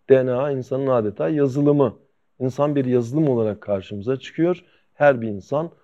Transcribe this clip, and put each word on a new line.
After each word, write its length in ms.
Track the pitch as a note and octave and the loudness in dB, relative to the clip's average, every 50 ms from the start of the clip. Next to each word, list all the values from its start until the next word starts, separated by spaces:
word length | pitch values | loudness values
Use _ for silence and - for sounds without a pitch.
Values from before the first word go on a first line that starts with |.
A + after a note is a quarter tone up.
| _ - | _ 4
D 160 | C3+ C3 B2+ | 4 4 4
N 60 | B2+ | 0
A 180 | B2 B2 C#3+ D3 | -2 -2 -2 -2
insanın 360 | C#3 C3 B2 - C3 C3+ C#3 | -4 -6 -6 -6 -4 -4 0
adeta 420 | C3 B2+ A#2 G#2+ G#2 G2+ - D3+ E3 | 0 0 0 0 -2 -4 -4 -4 -2
yazılımı. 680 | D#3 D3 C#3 C3 B2 C#3+ C#3+ D3 D3 C#3+ C3+ G#2+ - - _ _ _ _ _ _ _ - | 0 0 0 0 0 2 2 2 4 4 2 0 0 -8 _ _ _ _ _ _ _ -6
İnsan 360 | B2+ B2+ - C#3+ C#3+ D3+ C#3+ | -6 -6 -2 -2 -2 0 0
bir 80 | C#3+ B2+ | 0 0
yazılım 440 | B2+ B2 A#2+ A#2 A#2 C#3 D#3 D#3+ C#3 | 2 0 0 0 0 -2 0 2 2
olarak 320 | B2 A#2 A2 G#2+ G2 - | 2 0 0 -2 -4 -6
karşımıza 560 | - G#2 G2+ F#2+ F#2+ - G#2 G2+ G2 B2+ C3+ | -4 -4 -4 -4 -4 -8 -12 -8 -4 -4 -6
çıkıyor. 480 | C3 - - - D#3+ E3 F3 F3+ F3 _ _ _ _ _ _ _ | -6 -8 -12 -4 -2 0 0 -2 -4 _ _ _ _ _ _ _
Her 260 | - D3 C#3+ C3+ A#2+ | 2 4 4 4 2
bir 80 | A2+ A2 | -4 -6
insan 420 | G2+ F#2+ - - C#3 D3+ E3 E3 - _ | -8 -8 -8 -6 -4 -4 -4 -6 -12 _